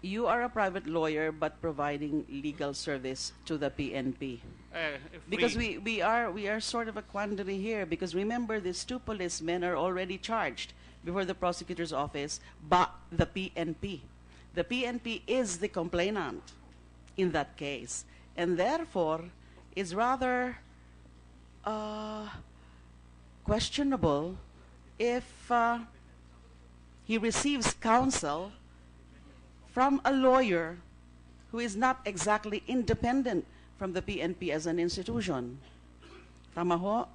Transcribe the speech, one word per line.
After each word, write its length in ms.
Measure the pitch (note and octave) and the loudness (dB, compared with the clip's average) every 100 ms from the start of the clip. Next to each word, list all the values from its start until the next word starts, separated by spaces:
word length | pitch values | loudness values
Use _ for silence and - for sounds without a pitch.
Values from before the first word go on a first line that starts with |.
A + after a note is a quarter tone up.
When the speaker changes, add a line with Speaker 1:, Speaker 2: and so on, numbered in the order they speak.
Speaker 1:
You 240 | F#3 G#3 F3 | -6 0 2
are 160 | A#3 | 2
a 80 | A#3+ | 2
private 380 | A3+ G3 F#3 D3+ | 2 0 0 -2
lawyer, 440 | E3 D#3+ D3+ D#3 | 0 0 2 0
but 300 | D#3 D#3 D#3 | 0 -4 -2
providing 640 | E3 C#3+ D3 C#3+ D3 D3+ - | -6 -2 -2 -2 -2 -2 -2
legal 460 | C#3 D3 C#3+ C#3+ | -6 -6 -2 -4
service 580 | C#3 - C#3 C3 C3 - - - | -4 -4 -4 -4 -4 -6 -10 -6
to 160 | D#3+ | -2
the 80 | C#3 | -2
P 240 | - C#3 | -2 -4
N 180 | C3+ C3 B2+ | -2 -4 -4
P. 240 | C3+ A#2+ - - - | -6 -8 -12 -18 -12
Speaker 2:
Uh, 240 | E3 D#3+ C#3 C3+ E3+ D#3+ | -4 -4 -4 -12 -16 -6
Speaker 1:
Because 240 | G#3 A#3+ | 2 2
Speaker 2:
free. 240 | A3+ A3+ - | 2 -2 -2
Speaker 1:
we, 240 | G#3 A3 | -4 0
we 0 | |
are, 300 | F3+ A3+ A#3 | 2 2 0
we 160 | F#3 G3+ | -2 -2
are 100 | G#3+ | -2
sort 300 | - A#3 A3+ | -2 -4 -4
of 80 | G#3+ | -6
a 80 | G3+ | -8
quandary 560 | G3+ G#3 G3+ G3 G3 | -6 -4 -2 -2 -2
here, 240 | G3+ A3 F3+ | -2 -2 -2
because 300 | E3 F#3 E3 | -2 -2 0
remember, 440 | G#3 A#3+ A#3 A3 | 0 0 0 -2
these 240 | F3+ F3+ | -2 -4
two 140 | - B3+ | -4 -6
policemen 680 | - G#3+ F3+ - D#3+ F3 | -4 -4 -2 -2 -2 0
are 140 | F3 E3 | 2 2
already 400 | F3 F3+ F#3 F#3 | 2 0 -2 -4
charged 560 | - A3+ E3 A#2 - - - - E3 | -2 0 0 -2 -10 -12 -20 -12 -4
before 200 | F3+ F3+ | -2 0
the 120 | F#3 | 0
prosecutor's 560 | F3+ F3 F3 E3+ E3 | 0 0 -6 -6 -2
office 480 | D3 D3 D3 C#3+ - - - D3+ | -2 -2 -2 -6 -6 -10 -18 4
by 220 | F3+ F3+ - - | 6 6 0 -12
the 160 | E3+ E3+ | 0 0
P 240 | - F#3+ - | 0 -4 -2
N 200 | E3 D#3 | -4 -4
P. 240 | G3+ E3+ - - - - - - | -6 -8 -12 -20 -20 -20 -10 -4
The 60 | F3 | 0
P 200 | B3 B3 | 0 0
N 80 | A#3+ | -2
P 240 | A#3 A3+ - | -4 -6 0
is 320 | B3 A#3 F3 | 2 2 0
the 80 | G3+ | -2
complainant 720 | F#3+ E3+ F3 F#3 G#3+ D3 F#2 - - - - - - - - | 0 0 2 2 0 -2 -6 -12 -20 -20 -20 -20 -20 -14 0
in 140 | F#3 D#3 | 2 2
that 180 | C#3+ - | -2 -4
case, 500 | D3 C#3 A#2+ - - - - - | -6 -6 -8 -10 -12 -20 -16 -2
and 220 | F3 E3+ | 0 4
therefore, 720 | G3 D#4+ E4 G3 D#3+ D#3+ F3 - - - - - | 4 2 -2 0 0 0 -4 -16 -20 -20 -12 -6
it's 180 | F#3+ | -4
rather, 640 | F3+ A#3+ C4 B3+ B3 B3 A#3+ - - - - - - - - - - | 0 2 2 2 0 -2 -6 -16 -20 -20 -20 -20 -20 -20 -20 -20 -10
uh, 600 | - G#3+ G#3+ G#3+ G#3+ G#3+ G#3+ - - - - - - - - - - - | -6 -4 -4 -6 -6 -8 -10 -12 -16 -20 -20 -20 -20 -20 -20 -20 -20 -10
questionable 920 | - G#3 - - C#4+ C4 E3 C#3+ E3 F#3+ - - - - - - | 0 2 2 2 2 4 4 4 2 -6 -12 -20 -20 -20 -20 -2
if, 320 | A#3 B3 B3 - - | 0 0 -4 -18 0
uh, 260 | A#3+ A#3 A#3+ A#3 - - - - - - - - - - - - | 4 4 2 -4 -16 -20 -20 -20 -20 -20 -20 -20 -20 -20 -20 -2
he 140 | A3 | 2
receives 560 | A3+ - C#4+ C#4+ A3+ - | 2 2 2 2 0 0
counsel 760 | A3+ A#3 C4 B3+ D3+ D3+ F#3+ - - - - - - - - - - - - | 4 6 6 2 0 -2 -6 -12 -20 -20 -20 -20 -20 -20 -20 -20 -20 -20 -8
from 300 | - C4 C#4 | 4 4 6
a 80 | B3 | 4
lawyer 680 | C4+ C4 B3+ B3 F3 E3 F3 - - - - - - - | 6 8 8 6 2 0 -6 -16 -20 -20 -20 -20 -20 -10
who 80 | A3+ | -4
is 160 | A#3+ G3 | -2 2
not 260 | B3+ B3+ | 2 2
exactly 600 | - F#3 E3+ G#3+ G#3+ G#3 - | -2 -2 2 2 2 -6 0
independent 800 | B3+ A3+ A3+ A#3+ C4 B3 F#3+ - - - - | 0 2 2 4 2 2 0 -2 -12 -20 -6
from 160 | F#3+ | -2
the 80 | F3+ | -2
P 200 | F3+ G3 | -2 -2
N 120 | E3 | -2
P 180 | F3+ F3+ | -2 -2
as 140 | D3 D#3+ | -2 0
an 140 | E3+ | 2
institution. 800 | E3+ E3+ F#3 A#3 F#3 C3+ A#2+ C3 - - - - - - - - - - | 2 0 -2 -2 0 -2 -4 -8 -16 -20 -20 -20 -20 -20 -20 -20 -12 -2
Tama 220 | F3 E3+ | 2 2
ho? 300 | F#3 A3 - | 2 0 -2